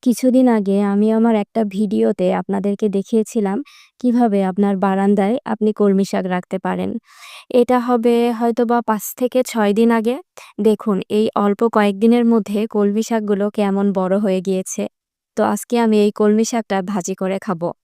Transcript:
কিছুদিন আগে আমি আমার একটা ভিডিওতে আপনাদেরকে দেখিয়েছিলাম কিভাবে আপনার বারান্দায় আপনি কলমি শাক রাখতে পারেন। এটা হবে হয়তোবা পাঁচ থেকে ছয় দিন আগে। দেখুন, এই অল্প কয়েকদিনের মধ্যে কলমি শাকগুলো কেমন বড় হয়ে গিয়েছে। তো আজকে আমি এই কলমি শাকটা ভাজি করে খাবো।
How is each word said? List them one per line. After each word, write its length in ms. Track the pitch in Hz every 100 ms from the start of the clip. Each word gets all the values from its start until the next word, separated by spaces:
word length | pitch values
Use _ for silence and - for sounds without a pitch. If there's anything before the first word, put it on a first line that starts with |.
কিছুদিন 420 | - 226 254 247 254
আগে 280 | 226 196 196
আমি 260 | 202 202 214
আমার 220 | 220 226 220
একটা 240 | 202 -
ভিডিওতে 640 | 220 190 214 220 226 214 180
আপনাদেরকে 520 | 185 180 196 196 202 214
দেখিয়েছিলাম 720 | 196 190 226 214 240 202 202 294 - - _
কিভাবে 400 | 247 240 240 202
আপনার 300 | 190 185 202 196
বারান্দায় 600 | 196 190 196 202 196 247
আপনি 260 | - 220 214
কলমি 320 | 214 202 196
শাক 200 | 196 196 185
রাখতে 300 | 180 - 190
পারেন। 320 | 185 180 185 226 _ - - - -
এটা 220 | 254 240 254
হবে 360 | 240 247 233 233 240
হয়তোবা 460 | 226 233 233 233 240 233
পাঁচ 180 | 220 - -
থেকে 220 | 247 254
ছয় 300 | 247 233 208
দিন 160 | 208 233
আগে। 260 | 226 220 262 - - - -
দেখুন, 380 | 208 208 - 190 -
এই 160 | 208 220 -
অল্প 240 | 202 202 233
কয়েকদিনের 560 | 226 208 196 226 240
মধ্যে 340 | 233 233 202 208 220
কলমি 360 | 208 202 208
শাকগুলো 440 | 220 226 208 202 208
কেমন 360 | 214 202 196 202
বড় 220 | 190 185 196
হয়ে 220 | 208 185
গিয়েছে। 420 | 185 190 185 - 208 _ _ _ _ -
তো 60 |
আজকে 320 | 214 208 - 233
আমি 180 | 233 214
এই 120 | 208
কলমি 320 | - 208 214
শাকটা 320 | 226 240 220 196
ভাজি 320 | 185 202 175
করে 220 | 190 190 190
খাবো। 300 | - 175 170 -